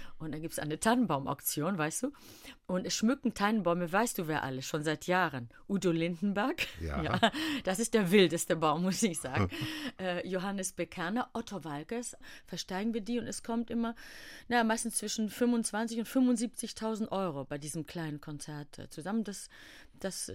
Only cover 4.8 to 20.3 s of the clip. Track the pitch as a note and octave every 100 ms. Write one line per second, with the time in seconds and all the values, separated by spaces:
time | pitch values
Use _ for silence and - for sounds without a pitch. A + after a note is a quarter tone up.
4.8 | D#3 D3 - F3+ E3 C3+ A#2+ - - G3+
5.8 | F3 E3 E3+ E3 G3+ F#3+ B3+ E4+ - -
6.8 | E2 - D#3 - A3+ D4 D#4+ C#4 F#3+ F#3+
7.8 | A#3 A3 F3+ G3+ E3+ E3+ - E3 D#3 D3+
8.8 | F#3 F3+ A3 D#3+ B2+ C3 F#2+ - D#4 D#4
9.8 | C#4 - F#3 F3 F3+ F#3 G3 G3 F3+ -
10.8 | E3+ - E3+ A#3 - A3+ - G3 D#3 D3
11.8 | D#3 A#3 A#3+ - - - - F3 - F#3
12.8 | A3 A3+ G3 A#3+ - - - A#3 A#3 A#3
13.8 | A3+ A#3 - - - - - A#3+ A3 A3+
14.8 | A3+ - G#3+ - G#3 - A#3+ A#3 A3 G#3
15.8 | A3+ A#3 A3 C4+ B3 A3+ A#3+ - A3+ -
16.8 | A3 G#3+ A3 G3 F#3 C#3 C3 D3 D3+ E3
17.8 | D3 F3 D#3 D3 - D3 - D3 D3 -
18.8 | - - F3 A3+ G3+ F#3+ - - - -
19.8 | - - - - -